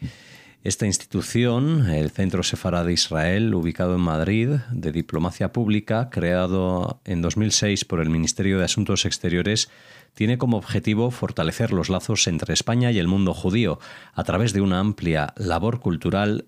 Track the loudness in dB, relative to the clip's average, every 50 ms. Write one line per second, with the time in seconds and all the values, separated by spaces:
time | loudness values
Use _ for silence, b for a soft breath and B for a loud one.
0 | B B B B B B B B B B B B -6 -6 -4 -2 0 -2 -2 -2
1 | -4 -4 -4 -4 -4 0 0 2 2 2 2 2 2 2 2 2 2 2 2 2
2 | 0 0 0 0 -2 0 0 0 -2 -2 -2 -4 -2 -2 0 0 0 0 0 0
3 | 0 0 0 0 0 0 0 2 0 0 0 0 0 -2 -2 -2 0 0 2 2
4 | 2 2 0 0 0 2 2 2 2 0 0 -2 -2 -4 -6 -4 -4 -4 -2 -2
5 | -4 -2 -2 -2 -2 -2 -2 -2 -4 -2 -2 0 0 2 0 0 0 0 -2 -2
6 | -2 -2 -4 -2 0 0 2 2 2 0 0 0 0 0 0 0 -2 -4 -6 -8
7 | -8 -4 -2 0 0 0 0 0 0 0 0 0 0 0 0 0 -2 -2 -2 -2
8 | 0 0 0 0 0 0 -2 -2 0 0 2 2 2 0 0 0 0 0 0 0
9 | 0 -2 -4 -4 -4 0 0 0 2 2 0 0 -2 -4 b b b b b b
10 | b b b -2 0 0 2 2 2 0 0 0 -2 -2 -4 -2 0 0 2 2
11 | 2 0 0 -2 -4 -4 -2 0 -2 0 0 0 -2 0 0 0 0 0 -2 -2
12 | -2 -2 -2 0 0 0 0 -2 -2 -2 -2 -2 0 0 0 2 2 2 2 2
13 | 2 2 2 4 2 2 0 0 0 0 2 2 2 2 0 -2 B B B B
14 | B B B -6 -2 0 0 2 2 2 2 2 2 2 2 2 2 0 0 0
15 | 0 0 0 0 0 -2 -4 -6 -4 -2 -2 0 0 0 -2 0 -2 -2 -2 0
16 | 0 0 0 2 2 0 0 -2 -4